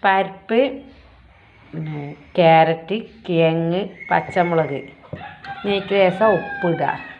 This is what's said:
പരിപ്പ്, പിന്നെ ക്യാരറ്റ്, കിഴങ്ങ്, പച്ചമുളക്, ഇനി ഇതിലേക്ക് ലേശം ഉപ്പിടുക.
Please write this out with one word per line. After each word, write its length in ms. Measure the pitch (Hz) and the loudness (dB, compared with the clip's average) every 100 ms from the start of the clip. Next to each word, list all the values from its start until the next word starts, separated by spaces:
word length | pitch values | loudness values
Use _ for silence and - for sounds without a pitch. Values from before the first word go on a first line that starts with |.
പരിപ്പ്, 560 | 202 190 180 - - 226 269 - - - - - - _ _ _ - | 2 2 0 -6 -2 0 0 -2 -16 -20 -20 -20 -20 _ _ _ -16
പിന്നെ 320 | 160 156 151 143 151 - - | -12 -10 -10 -12 -14 -8 2
ക്യാരറ്റ്, 640 | 165 160 160 165 - 214 - - - | 6 6 6 2 -4 -8 -8 -18 -4
കിഴങ്ങ്, 540 | 170 160 165 165 175 202 - - | 2 2 2 0 -2 -4 -10 -2
പച്ചമുളക്, 680 | 170 165 190 175 165 147 139 | -2 -2 -2 0 0 0 -4
ഇനി 960 | - - - - - - - - 202 | -10 -20 -18 -16 -16 -18 -14 -10 -4
ഇതിലേക്ക് 220 | 202 190 196 | -4 0 2
ലേശം 300 | 190 185 220 180 | 2 4 2 2
ഉപ്പിടുക. 560 | - - 180 - 147 - - | -2 -4 -2 -2 -2 -4 -12